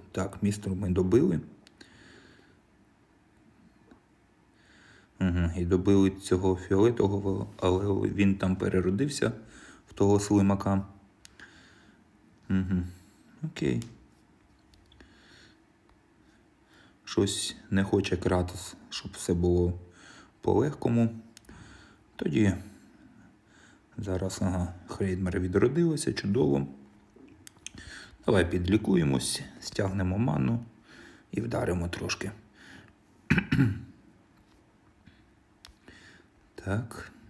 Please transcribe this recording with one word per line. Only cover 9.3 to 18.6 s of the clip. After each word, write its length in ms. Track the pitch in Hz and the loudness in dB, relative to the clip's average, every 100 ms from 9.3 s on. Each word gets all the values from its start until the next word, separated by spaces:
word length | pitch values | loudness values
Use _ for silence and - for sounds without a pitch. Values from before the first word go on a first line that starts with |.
| - - - - - _ | -4 -14 -20 -20 -20 _
в 20 | |
того 280 | - 101 101 | 0 4 4
слимака. 680 | - 104 98 98 98 98 - - _ _ - _ - - - - - _ _ _ _ _ - | 4 4 4 2 0 -2 -4 -16 _ _ -20 _ -20 -20 -20 -20 -20 _ _ _ _ _ -2
Угу, 320 | 95 92 90 87 - - _ _ - | 0 0 -2 -2 -12 -20 _ _ -12
окей. 380 | 156 - 135 120 120 - - _ _ _ _ _ _ _ _ _ - _ _ - - _ _ _ _ _ _ _ _ _ _ _ _ - - _ | -10 -4 -2 -2 -4 -16 -20 _ _ _ _ _ _ _ _ _ -20 _ _ -20 -20 _ _ _ _ _ _ _ _ _ _ _ _ -20 -20 _
Щось 520 | - - 101 - - - - | -4 0 0 0 -6 -10 -2
не 140 | 98 | 0
хоче 320 | 95 101 - 90 | 2 0 0 -2
Кратос, 580 | 92 90 87 - | 0 0 0 -6